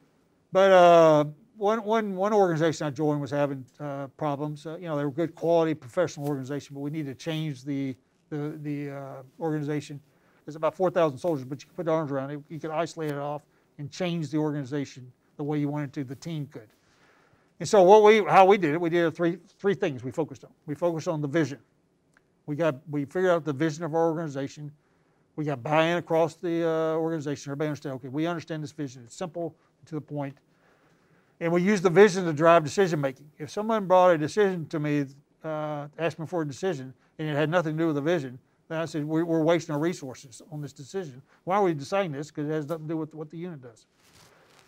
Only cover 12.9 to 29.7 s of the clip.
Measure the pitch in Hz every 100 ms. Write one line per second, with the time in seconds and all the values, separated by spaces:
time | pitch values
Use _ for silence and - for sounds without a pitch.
12.9 | 165 156 143 143 147 _ _ _ - 143
13.9 | - 180 170 147 151 151 147 127 147 135
14.9 | - 123 - _ - 147 151 143 147 139
15.9 | 151 127 139 170 160 139 131 107 _ _
16.9 | _ _ _ _ _ _ - 165 208 180
17.9 | 214 208 220 160 175 190 214 165 160 175
18.9 | 170 165 151 170 175 - _ 196 190 185
19.9 | 127 127 151 143 135 - _ - 143 175
20.9 | 160 165 156 147 160 131 139 _ _ _
21.9 | _ _ _ _ _ - 147 165 131 -
22.9 | 147 135 185 185 170 151 135 160 151 170
23.9 | 160 165 160 160 135 139 151 147 - _
24.9 | _ _ _ _ - 151 135 120 156 160
25.9 | 175 160 160 165 - 175 170 165 160 160
26.9 | 160 160 165 143 139 143 139 156 143 147
27.9 | 131 135 135 165 170 - 156 147 - 139
28.9 | 127 117 - 180 170 165 - _